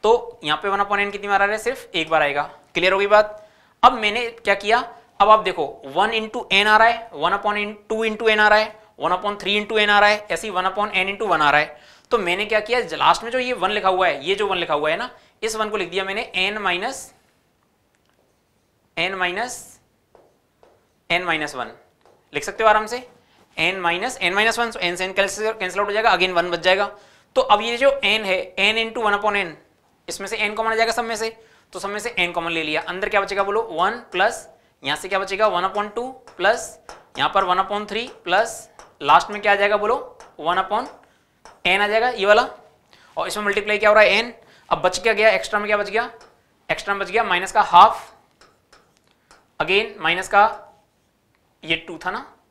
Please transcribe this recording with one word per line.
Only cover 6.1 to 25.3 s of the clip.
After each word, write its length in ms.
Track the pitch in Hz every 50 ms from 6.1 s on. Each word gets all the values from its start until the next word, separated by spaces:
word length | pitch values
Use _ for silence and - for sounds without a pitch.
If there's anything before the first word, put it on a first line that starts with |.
| 233
into 300 | 220 220 214 - 247 226 - 190
n 140 | 196 208 214
आ 80 | 214 220
रहा 100 | 220 233
है, 220 | 240 233 233 - -
वन 180 | 147 151 170 190
upon 240 | 202 - 208 208 208
n, 140 | 208 208 214 208 - _
two 140 | 226 220 226
into 240 | 220 214 214 240 220
n 100 | 214 214
आ 80 | 214 208
रहा 120 | 208 214
है, 160 | 220 220 - - - - _ -
वन 120 | 139 160
upon 240 | 180 185 - 208 202 202
three 160 | - 185 202
into 220 | 208 214 208 226 214
n 120 | 208 208
आ 100 | 208 208
रहा 100 | 208 208
है, 160 | 214 208 208 -
ऐसे 200 | 180 160 - 220
ही 40 |
वन 140 | 190 180 185
upon 280 | 190 190 208 208 214 -
n 160 | 185 185 196
into 180 | 202 196 226 208
वन 140 | 170 156
आ 80 | 151 143
रहा 100 | 143 147
है। 160 | 151 151 - - - - - _ _ _
तो 60 | - 233
मैंने 260 | 196 175 175 190 208
क्या 140 | 208 220 214
किया, 180 | 214 214 233 247 220 170 165
लास्ट 300 | 147 143 151 170 - 220
में 60 | 226
जो 80 | 233 254
ये 140 | 247 247 254
वन 160 | 214 170 190
लिखा 180 | 208 208 185 190
हुआ 180 | 185 185 185 180
है, 180 | 147 139 135
ये 100 | 160 196
जो 120 | 202 214 196
वन 100 | 190 180
लिखा 160 | 170 - 156
हुआ 160 | 147 147 151
है 80 | 160 190
ना, 120 | 233 254 - - _ _ _ _ -
इस 120 | 220 214
वन 140 | 220 214 214
को 80 | 202 208
लिख 120 | 185 170
दिया 140 | 170 190 190
मैंने 280 | 190 196 214 240 - - 190 185
n 140 | 196 208 214
माइनस, 540 | 202 190 175 175 196 247 269 - - - _ _ _ _ _ _ _ _ _ _ _ _ _ _ _ _ _ _ _ _ _ _ _ _ _ _ _ _ _ _ _ _ _ _ _ _ _ -
n 180 | 170 185 196
माइनस, 440 | 190 180 175 175 196 233 247 247 - - - - _ _ _ _ _ _ _ _ - _ _ _ _ _ _ _ _ _ _ _ _ _ _ _ _ _ _
n 140 | 175 175 180
माइनस 320 | 175 160 156 151 143 135
वन 160 | 131 120 110 113 - _ _ _ _ _ _ _ _ _ _ -
लिख 100 | 147 -
सकते 200 | - 196 - 220
हो 60 | 220
आराम 160 | 214 214 214 208
से, 200 | 226 247 254 - - _ _ _ _ _ _ _ _ -
n 220 | 160 170 190 190
माइनस, 380 | 180 170 170 180 202 254 247 -
n 140 | 190 175 180
माइनस 260 | 202 214 226 220 226
वन, 120 | 240 226
so 100 | 226 226
n 140 | 180 175 175
से 120 | 175 185 190
n 80 | 185
कैंसिल, 360 | - 196 196